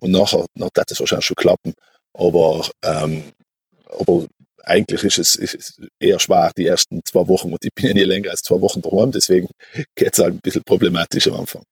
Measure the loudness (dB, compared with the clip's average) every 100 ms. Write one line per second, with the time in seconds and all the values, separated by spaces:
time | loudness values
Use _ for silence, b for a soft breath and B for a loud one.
0 | 0 2 4 0 -2 -8 -4 -2 -2 -2
1 | -4 -2 -2 0 2 2 -2 -12 _ _
2 | _ -2 2 4 2 2 -4 -8 -6 -4
3 | -4 -6 -10 _ _ _ _ _ _ -4
4 | 0 0 0 _ _ _ 0 0 2 -2
5 | -2 0 0 -2 -4 -10 -16 -18 -20 _
6 | 0 2 2 2 2 0 0 0 -2 -6
7 | -2 0 2 2 0 -8 -8 -4 0 2
8 | 2 0 -4 -8 -2 0 0 -2 -2 0
9 | 0 0 2 2 0 B B B -8 -2
10 | 0 2 0 -2 -4 -6 0 2 2 0
11 | -2 -2 -2 -2 -6 -12 -20